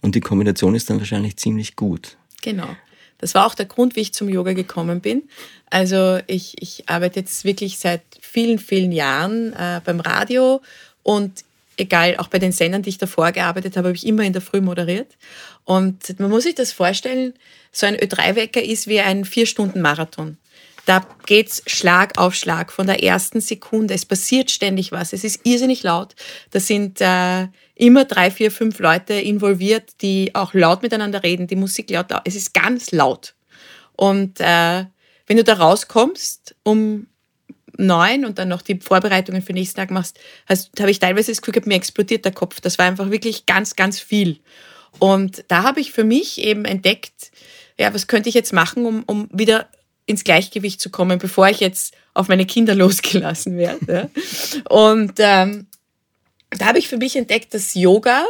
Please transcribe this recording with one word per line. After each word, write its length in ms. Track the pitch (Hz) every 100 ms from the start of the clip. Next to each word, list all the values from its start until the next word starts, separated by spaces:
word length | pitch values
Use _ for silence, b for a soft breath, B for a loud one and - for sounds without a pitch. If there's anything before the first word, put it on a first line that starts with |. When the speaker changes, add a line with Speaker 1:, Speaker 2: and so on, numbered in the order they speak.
Speaker 1:
Und 140 | 104 98
die 60 |
Kombination 540 | - 98 104 95 95 113
ist 140 | -
dann 100 | 104
wahrscheinlich 380 | 101 104 104 -
ziemlich 380 | - 110 107 -
gut. 420 | 104 82 - _ _ -
Speaker 2:
Genau. 340 | - 202 - - b b b b
Das 160 | - -
war 100 | 208
auch 100 | -
der 100 | 196
Grund, 280 | - 247 240
wie 60 |
ich 120 | 208
zum 140 | - 202
Yoga 260 | 190 180
gekommen 460 | 185 185 - 170 175
bin. 220 | 208 240 302 B B B B
Also 500 | 185 185 190 185 185 -
ich, 340 | 190 185 -
ich 220 | 175 - -
arbeite 320 | 170 180 180
jetzt 240 | 190 - 196
wirklich 340 | 196 196 190
seit 220 | 185 175 _ _
vielen, 400 | - - 233 220
vielen 320 | - 196 185
Jahren, 640 | 165 139 135 180 220 226
äh, 260 | - 175 175 170
beim 140 | 175
Radio 600 | - - - 254 254 262 B B B B
und 420 | - 208 202 190 - _ _ -
egal, 380 | 190 175 170 -
auch 80 | -
bei 100 | 190
den 140 | 185
Sendern, 300 | 180 170 190
die 60 | 196
ich 80 | 190
davor 340 | 190 - 165
gearbeitet 420 | 180 180 175 185 190
habe, 140 | 180
habe 80 | 175
ich 100 | 226
immer 160 | 214
in 80 | 202
der 100 | 185
Früh 200 | 185 196
moderiert. 560 | 190 175 175 185 269 _ B B B B -
Und 520 | 190 190 185 - 185
man 80 | 196
muss 140 | 220
sich 120 | 247 330
das 160 | 240
vorstellen, 640 | - 180 190 254 254 254 247 b b b
so 120 | - 202
ein 100 | 208
Ö 60 | 202
drei 300 | 196 - 208
Wecker 260 | 226 -
ist 240 | - 220 -
wie 140 | 208
ein 240 | 196 190 190
Vier-Stunden-Marathon. 1120 | - 226 - 202 185 156 151 160 - 156 156 b b b b -
Da 200 | 185 185 - -
geht's 380 | 208 214 - -
Schlag 500 | - 180 175 196 -
auf 160 | 180
Schlag 380 | 185 - 165 170
von 160 | - 190
der 160 | 190
ersten 380 | - 185 - 226
Sekunde. 520 | 214 208 - 220 220
Es 120 | 190 -
passiert 460 | 190 - 254 262
ständig 420 | - 202 190 190
was. 180 | - 175
Es 140 | 196 214
ist 160 | 208
irrsinnig 400 | 240 240 254 254
laut. 320 | 190 170 202 _ B B B
Da 100 | 196
sind, 400 | 190 208 202 190
äh, 460 | 185 185 180 185 185 b b
immer 320 | _ 240 254 269
drei, 260 | - 185
vier, 200 | 190 214
fünf 280 | 208 220 208
Leute 360 | 185 165 185 208
involviert, 800 | 202 208 202 196 190 220 - -
die 300 | 202 190 190
auch 200 | - 190
laut 280 | 190 165 190
miteinander 420 | 240 220 208 202
reden, 240 | 180 180 175
die 100 | 190
Musik 320 | 190 190 220
laut, 200 | 175 180
laut. 120 | -
Es 120 | - 196
ist 160 | -
ganz 380 | - 196 247 -
laut. 420 | 170 135 127 - _ _ B B B B -
Und, 420 | 196 196 196 190
äh, 460 | 170 170 170 180 190 _ _ _ _
wenn 80 | 220
du 60 |
da 120 | 226 208
rauskommst 1000 | 165 196 - 226 247 381 - - - _
um 440 | - 214 214 214 208 _ _ _ _ - _ -
neun 460 | 190 170 180 262
und 160 | 254 190
dann 80 | 185
noch 140 | 180
die 180 | - 190
Vorbereitungen 600 | - 190 196 190 190 185
für 60 | 185
den 40 | 185
nächsten 220 | 185 -
Tag 140 | 190
machst, 260 | 190 180 - B B B
hast, 220 | 190 - -
habe 120 | 202
ich 80 | 196
teilweise 320 | 180 190 220
das 100 | 220
Gefühl 120 | - 226
gehabt, 120 | -
mir 80 | 190
explodiert 480 | - - 202 220
der 80 | 196
Kopf. 300 | 190 180 -
Das 160 | 185 -
war 80 | 180
einfach 240 | 185 196
wirklich 340 | 214 226 220 -
ganz, 300 | 185 208 -
ganz 240 | 190 190
viel. 400 | - 208 190 156 b b b b b -
Und 440 | 190 196 190 190 -
da 140 | 175
habe 180 | 220 285
ich 100 | 285
für 120 | - 220
mich 320 | 247 381 -
eben 260 | 214 214
entdeckt, 680 | 208 196 190 202 - _ - b b b b b
ja, 160 | 208
was 140 | 208 -
könnte 220 | 226 208
ich 60 | 233
jetzt 180 | 220
machen, 320 | 185 170 - 240
um, 180 | 220 -
um 220 | 208 214
wieder 340 | 185 214 220 - _ _ _ -
ins 180 | 208
Gleichgewicht 560 | - 165 185 220 196 190
zu 100 | 185
kommen, 300 | - 185 180
bevor 300 | 190 - 190
ich 100 | 208
jetzt 340 | 190 185 - b b
auf 160 | - 190
meine 160 | 190 185
Kinder 300 | - 226 202
<laughs> 0 |
losgelassen 840 | 185 190 - 185 165 165 - 175
werde. 520 | 175 - - 175 254 -
Ja. 460 | 381 - - 302 -
Und, 440 | 208 214 220 208 190
ähm, 500 | 208 196 190 208 208 - _ _ _ _ _ _ _
da 160 | - 202
habe 120 | 240
ich 80 | -
für 100 | 240
mich 200 | 254 277
entdeckt, 360 | 233 226 -
dass 200 | 214 196
Yoga 500 | - 180 202 247 254 359